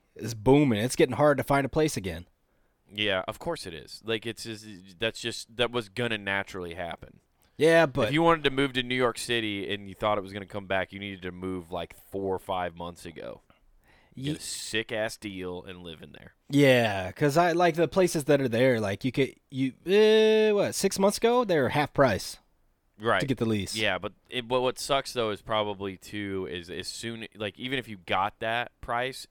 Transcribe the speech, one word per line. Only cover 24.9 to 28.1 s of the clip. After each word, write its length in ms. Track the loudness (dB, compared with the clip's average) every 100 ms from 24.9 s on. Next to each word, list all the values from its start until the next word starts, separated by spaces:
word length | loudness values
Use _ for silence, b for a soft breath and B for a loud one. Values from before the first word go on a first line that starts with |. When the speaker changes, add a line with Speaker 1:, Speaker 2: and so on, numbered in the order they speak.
| -2 -2
Speaker 2:
though, 180 | -2 -2
is 120 | -2
probably, 540 | -2 -2 0 -4 -6 -8
too, 500 | -12 -8 -6 -4 -4
is 220 | -8 -8
as 160 | -10 -10
soon, 400 | -10 -10 -10 -14
like, 240 | -8 -10 -8
even 180 | -6 -4
if 80 | -6
you 80 | -12
got 320 | -2